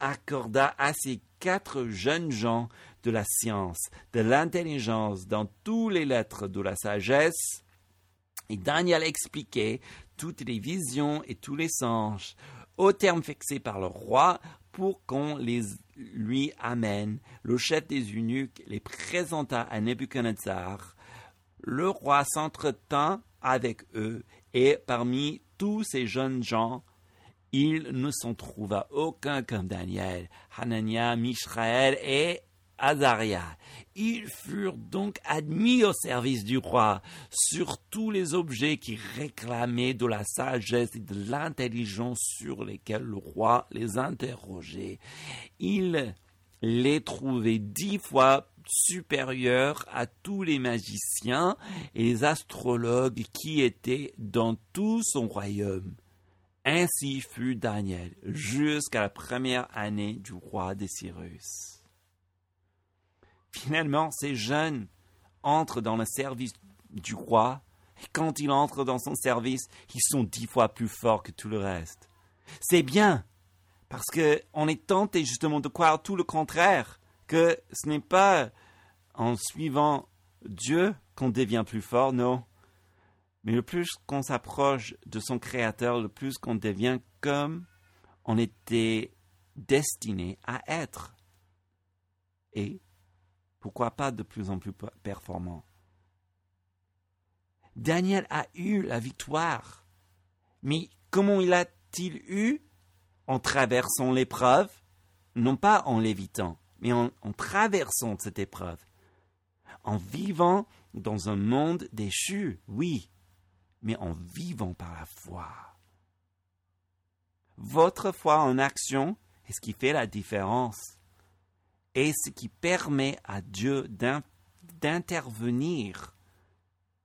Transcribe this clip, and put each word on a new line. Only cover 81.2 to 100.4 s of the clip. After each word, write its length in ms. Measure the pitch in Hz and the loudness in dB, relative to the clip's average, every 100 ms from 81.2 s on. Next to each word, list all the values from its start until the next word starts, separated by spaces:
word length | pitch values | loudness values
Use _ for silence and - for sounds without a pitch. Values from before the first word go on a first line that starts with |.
| 131 | 0
devient 340 | 113 113 113 107 | 2 2 0 -2
plus 160 | 110 | -6
fort, 300 | 101 120 135 | 0 2 4
non. 320 | 127 123 127 117 _ _ _ _ _ _ _ _ _ | 4 2 0 -4 _ _ _ _ _ _ _ _ _
Mais 100 | 110 | -2
le 100 | 120 | -2
plus 260 | 117 175 175 - - | 0 -4 -4 -6 -6
qu'on 160 | 139 | -4
s'approche 720 | 131 127 - - 139 135 107 - - | -2 -4 -4 2 2 2 -4 -14 -10
de 120 | 110 | -8
son 220 | - 123 | -4 -6
Créateur, 600 | - 127 113 - 120 120 | -4 -2 -2 0 0 0
le 80 | 107 | -4
plus 300 | - 139 131 | -6 -8 -6
qu'on 160 | - | -4
devient 460 | 113 107 98 120 127 - _ | -2 -2 0 0 0 -6 _
comme 460 | 143 143 147 165 175 _ _ _ _ _ | -2 0 -2 -6 -14 _ _ _ _ _
on 140 | - 113 | 0 0
était 760 | 113 _ - 113 113 110 - _ _ _ _ - | 0 _ -2 0 2 0 -4 _ _ _ _ -10
destiné 800 | 98 135 147 - 110 95 90 98 - | 2 2 2 -6 -6 -4 -4 -8 -8
à 160 | 123 - | -8 -4
être. 480 | 160 147 - - _ _ _ _ _ _ _ _ _ _ _ _ _ _ | -6 -6 -10 -16 _ _ _ _ _ _ _ _ _ _ _ _ _ _
Et 280 | 107 101 185 _ _ _ _ _ _ _ _ | -6 -6 -8 _ _ _ _ _ _ _ _
pourquoi 300 | 104 - 117 | -10 -4 -4
pas 200 | - 139 | -2 -4
de 120 | 110 | -4
plus 280 | 101 110 95 | -10 -8 -8
en 80 | 92 | -8
plus 140 | 101 | -8
pe-, 140 | - 104 - | -14 -16 -12
performant. 640 | 104 98 - 90 90 85 - _ _ _ _ _ _ _ _ _ _ _ _ _ _ _ _ _ _ _ _ - | -12 -12 -10 -10 -8 -12 -16 _ _ _ _ _ _ _ _ _ _ _ _ _ _ _ _ _ _ _ _ -6
Daniel 500 | 156 165 185 196 - | 0 2 2 2 0
a 160 | 151 - | -4 -6
eu 280 | 175 185 208 | -6 -2 0
la 160 | - 120 | 0 -2
victoire. 880 | 117 - - 156 170 127 - - _ _ _ _ _ _ | -4 -10 -4 0 0 -2 -8 -20 _ _ _ _ _ _